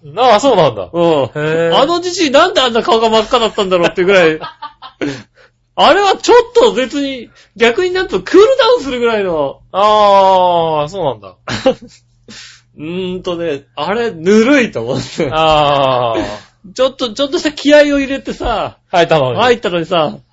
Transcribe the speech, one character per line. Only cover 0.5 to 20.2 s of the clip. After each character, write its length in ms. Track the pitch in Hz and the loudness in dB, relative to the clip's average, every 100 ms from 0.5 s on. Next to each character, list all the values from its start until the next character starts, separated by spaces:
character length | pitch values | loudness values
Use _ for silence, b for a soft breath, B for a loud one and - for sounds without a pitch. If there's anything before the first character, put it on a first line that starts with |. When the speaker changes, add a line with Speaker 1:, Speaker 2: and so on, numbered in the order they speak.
Speaker 1:
う 20 | 208 | 2
な 160 | 151 | 2
ん 40 | 104 | 0
だ。 140 | 90 | -8
Speaker 2:
う 80 | 170 | -2
ん。 240 | 170 156 127 | 0 0 -2
Speaker 1:
へ 40 | 151 | -4
え。 360 | 151 160 165 180 | -4 -2 0 0
Speaker 2:
あ 100 | 285 | 0
の 160 | 349 | -2
じ 100 | 359 | -4
じ 180 | 349 320 | -4 0
い 20 | |
な 160 | 269 359 | 2 2
ん 80 | 392 | 0
で 40 | |
あ 80 | 262 | -2
ん 60 | |
な 80 | 233 | -2
顔 180 | - 226 | 0 0
が 120 | 226 | 2
真 80 | 220 | 0
っ 20 | |
赤 160 | 214 247 | 0 0
だ 80 | 220 | -2
っ 60 | |
た 100 | - | -2
ん 60 | 196 | -2
だ 80 | 185 | 0
ろ 80 | 170 | 0
う 40 | |
っ 20 | |
て 100 | - | 0
ぐ 80 | 180 | 2
ら 160 | 196 165 | 4 2
い。 120 | 156 | 0
Speaker 1:
<laughs> 1300 | 160 - - _ - _ 143 131 - _ _ _ _ - | -10 -16 -20 _ -20 _ -10 -10 -16 _ _ _ _ 0
Speaker 2:
あ 180 | 202 | 2
れ 80 | 339 | 4
は 140 | 403 381 | 2 -2
ち 160 | - | 4
ょ 40 | 466 | 4
っ 160 | 466 | 4
と 200 | - 277 | 2 2
別 280 | 196 254 285 | 0 -4 -4
に、 280 | 277 262 220 b b - | -6 -8 -16 b b -2
逆 280 | 226 233 359 | 0 0 -2
に 60 | |
な 120 | 370 | -2
ん 40 | 381 | -4
と 120 | 196 | -6
ク 120 | - | 2
ー 40 | 339 | 4
ル 220 | 453 523 | 6 4
ダ 120 | 466 | 2
ウ 60 | 494 | 2
ン 20 | |
す 80 | 277 | -2
る 100 | 254 | -4
ぐ 60 | 233 | -2
ら 140 | 214 | -2
い 40 | |
の。 380 | 196 160 139 - _ | -2 -2 -4 -6 _
Speaker 1:
あ 1120 | 185 208 214 208 196 190 185 180 175 165 156 147 | 0 2 4 4 4 4 4 2 2 0 -2 -4
あ、 40 | |
そ 120 | 190 | -4
う 20 | 151 | -6
な 80 | |
ん 80 | 113 | -6
だ。 140 | 98 - | -14 -18
Speaker 2:
<laughs> 80 | - 113 262 - - - _ _ _ B B B _ - | -10 -2 0 -2 -10 -20 _ _ _ B B B _ -14
う 40 | |
ー 360 | 151 180 185 185 | -10 -8 -8 -8
ん 20 | |
と 160 | 180 170 | -8 -6
ね、 280 | 170 139 _ - | -6 -8 _ -8
あ 180 | 156 | -4
れ、 180 | 220 233 | -4 -4
ぬ 200 | 170 165 | -4 2
る 320 | 214 226 285 | 2 4 2
い 80 | 220 | 0
と 100 | - | -4
思 140 | 117 123 | -6 -6
っ 20 | |
て。 320 | 120 - 147 | -8 -6 -4
Speaker 1:
あ 840 | 156 160 156 147 143 135 127 120 | 0 2 2 2 2 0 0 -2
あ。 20 | 113 101 104 B _ 190 | -4 -6 -12 B _ -18
Speaker 2:
ち 80 | 190 | -2
ょ 80 | 262 | -2
っ 60 | 262 | -2
と、 180 | 247 | -10
ち 100 | 208 | -6
ょ 20 | 277 | -4
っ 20 | |
と 80 | 320 | -4
し 60 | |
た 80 | 311 | -6
気 220 | 302 277 | -4 2
合 220 | 294 294 285 | 4 4 0
を 40 | |
入 80 | 277 | -2
れ 120 | 269 | -6
て 120 | 262 | -8
さ、 440 | - - 214 143 - _ | -8 -6 -4 -6 -10 _
Speaker 1:
入 180 | 180 165 | 0 2
っ 20 | |
た 120 | 160 | 2
の 140 | 131 | 0
に。 60 | 123 | 0
Speaker 2:
入 160 | 240 240 | 0 0
っ 40 | |
た 100 | 208 | -2
の 100 | 175 | -6
に 60 | 160 | -2
さ 320 | 180 151 - | -2 -2 -6